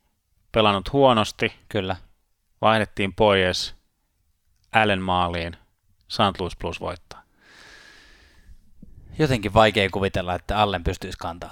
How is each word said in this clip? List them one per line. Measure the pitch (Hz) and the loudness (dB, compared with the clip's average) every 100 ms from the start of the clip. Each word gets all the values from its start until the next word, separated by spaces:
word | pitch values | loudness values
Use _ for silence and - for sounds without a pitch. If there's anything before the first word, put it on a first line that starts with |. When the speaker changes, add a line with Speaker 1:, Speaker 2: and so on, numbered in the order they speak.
| _ _ _ _ _ | _ _ _ _ _
Speaker 1:
pelannut | 117 104 98 - | 0 2 2 0
huonosti. | 139 131 113 104 - 113 - - | 2 4 4 0 -2 -6 -6 -8
Speaker 2:
Kyllä. | 104 95 90 - _ _ _ _ - | -4 -4 -6 -12 _ _ _ _ -2
Speaker 1:
Vaihdettiin | 107 110 101 - 98 | 2 2 0 -4 -4
pois, | 87 107 98 92 87 - - _ _ _ _ _ _ _ _ _ | 2 4 4 2 -2 -6 -12 _ _ _ _ _ _ _ _ _
Allen | 113 104 95 | 0 2 0
maaliin, | 92 90 87 87 85 85 _ _ _ _ - | 0 0 0 -4 -8 -12 _ _ _ _ -8
saint | - 104 92 | -2 0 0
Louis | 87 - | -8 -8
Blues | 87 - | -10 -8
voittaa. | 87 87 - - _ _ _ - - - - - - - _ _ - - - - - - - - | -10 -12 -16 -20 _ _ _ -20 -20 -20 -20 -20 -20 -20 _ _ -20 -20 -20 -20 -20 -20 -10 -2
Speaker 2:
Jotenkin | 147 123 101 | 0 0 2
vaikea | 107 110 104 95 | 4 6 4 0
kuvitella, | 98 95 98 90 | 0 -2 -4 -6
että | 90 - 104 | -6 -4 0
Allen | 104 90 | 0 0
pystyisi | 90 92 92 90 | -4 -6 -8 -10
kantaa | 87 85 85 | -10 -10 -14